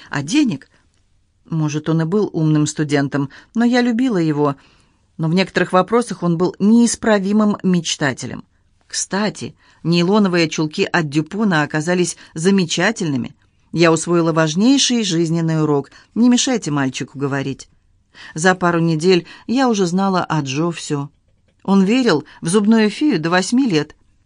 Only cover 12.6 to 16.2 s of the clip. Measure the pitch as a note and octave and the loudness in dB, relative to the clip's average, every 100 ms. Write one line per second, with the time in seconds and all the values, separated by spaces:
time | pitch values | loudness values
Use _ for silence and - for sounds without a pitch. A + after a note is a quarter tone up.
12.6 | E3 E3 G3 A3 E3 C3 A2+ - _ _ | 2 0 -2 -2 -4 -4 -8 -14 _ _
13.6 | _ D#3+ E3 D#3+ E3+ E3+ D#3+ D#3+ D#3 E3+ | _ 2 2 2 0 0 2 0 0 2
14.6 | A#3 C#4 - A#3+ F#3+ D#3+ D#3+ E3 D#3+ D#3+ | 2 4 2 0 0 0 0 0 0 0
15.6 | D3+ C#3+ - - _ G#3+ | 0 0 -4 -12 _ 2